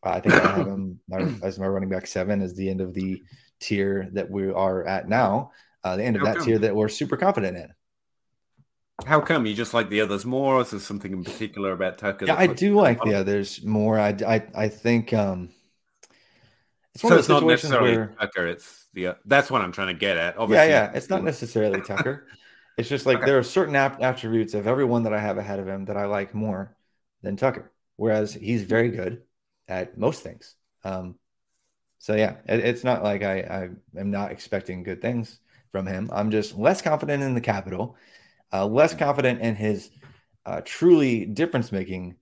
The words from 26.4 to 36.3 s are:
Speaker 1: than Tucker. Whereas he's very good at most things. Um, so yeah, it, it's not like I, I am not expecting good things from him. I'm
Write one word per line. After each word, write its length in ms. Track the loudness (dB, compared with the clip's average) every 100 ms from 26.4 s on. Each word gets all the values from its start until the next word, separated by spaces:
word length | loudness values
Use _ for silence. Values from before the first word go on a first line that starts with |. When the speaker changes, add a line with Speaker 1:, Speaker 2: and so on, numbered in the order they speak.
| -4 -4 -8 _ _ _ _ _
Speaker 1:
than 120 | -10 -2
Tucker. 360 | -2 -2 -12 _ _ _
Whereas 380 | 0 0 -2
he's 300 | -6 -4 -4
very 260 | 0 2 2
good 340 | -2 -8 -8 _ _ _ _ -10
at 300 | -8 -8 -2
most 240 | -2 -2
things. 340 | -12 -16 -20 _ _ _
Um, 320 | -10 -8 -10 -16 _ _ _ _ _ _ _ _
so 160 | -2 2
yeah, 220 | 2 -2 -2
it, 120 | 0
it's 240 | 2 0
not 200 | 0 0
like 200 | 0 0
I, 160 | -2 -4 -4 -8 -8 -12 _ -8
I 40 |
am 120 | -4
not 200 | -4 -4
expecting 520 | -8 -6 -6 -6 -10
good 180 | -8 -6
things 380 | -4 -4 -6 -12 _ _ _
from 160 | -6 -4
him. 220 | -6 -4
I'm 180 | -2 0